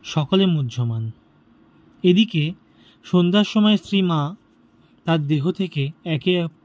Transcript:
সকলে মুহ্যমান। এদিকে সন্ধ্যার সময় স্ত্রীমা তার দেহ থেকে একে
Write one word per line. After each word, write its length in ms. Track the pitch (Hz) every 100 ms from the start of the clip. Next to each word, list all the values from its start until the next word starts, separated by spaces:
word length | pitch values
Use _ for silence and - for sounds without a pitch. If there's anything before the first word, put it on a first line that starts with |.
সকলে 420 | - - 143 190 196
মুহ্যমান। 640 | 160 127 123 120 113 113 - _ _ _ _ _ _ _ _
এদিকে 500 | 180 180 226 156 151 185 _ _ - _
সন্ধ্যার 400 | - 180 175 202
সময় 320 | 202 220 208 208
স্ত্রীমা 600 | - 196 185 160 143 202 _ _ _ _ _ _
তার 220 | - 165 143
দেহ 260 | 151 151
থেকে 380 | 185 185 143 139 -
একে 440 | 175 151 180 180 170 _